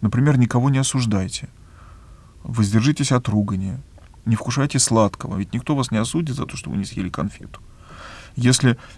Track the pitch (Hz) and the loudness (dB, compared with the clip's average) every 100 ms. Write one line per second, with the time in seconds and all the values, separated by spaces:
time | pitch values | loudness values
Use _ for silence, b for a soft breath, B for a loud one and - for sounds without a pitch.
0 | 110 120 147 131 117 123 135 131 131 131 | 0 4 4 4 4 4 2 2 0 0
1 | 117 101 95 - - - b b b b | 0 0 -2 -6 -12 -18 b b b b
2 | b b b b - 117 101 110 135 151 | b b b b -6 0 2 4 2 2
3 | 139 127 120 107 101 95 95 135 - - | 2 0 2 0 0 -2 -4 -8 -12 -20
4 | - - 113 110 - 143 143 131 - 113 | -20 -8 -2 -2 0 -2 0 0 2 4
5 | 101 - - 92 98 123 - 143 120 110 | 2 0 -8 -6 -4 -4 -2 -2 0 -2
6 | 113 160 156 120 - - 73 98 98 - | 0 -2 -2 -4 -6 -8 -6 -4 -4 -6
7 | 92 - 104 - - - - B B B | -6 -4 -6 -8 -18 -18 -20 B B B
8 | B B B B 123 131 127 117 B | B B B B 2 4 4 2 B